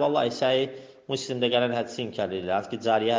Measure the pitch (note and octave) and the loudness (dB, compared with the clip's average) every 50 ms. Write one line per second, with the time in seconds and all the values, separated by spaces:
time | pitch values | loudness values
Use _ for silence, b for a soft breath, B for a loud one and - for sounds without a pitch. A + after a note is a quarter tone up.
0 | C#3+ D3 D3 C#3+ B2 A#2+ A#2 - C#3 C3 C3 C3 C#3 C3+ B B B B B B | 2 2 2 2 0 0 0 0 2 2 2 2 2 -2 B B B B B B
1 | - - C3+ C3+ - - C3 B2 B2 A#2+ B2 A#2+ B2 A#2+ A#2+ A#2+ A2 - - - | -8 -6 -6 -6 -4 -6 -2 0 0 2 4 2 2 2 0 -2 -4 -4 -6 -6
2 | B2 G#2+ - - G#2 F2+ F#2 F#2+ F2+ F2+ F#2 G2+ G2+ - B2 A2 G#2+ A#2 A2 A2 | -8 -6 -4 -4 -4 -2 -2 -4 -2 0 0 0 -2 -4 -8 -2 2 2 2 4
3 | A2 A2+ A#2 | 4 2 2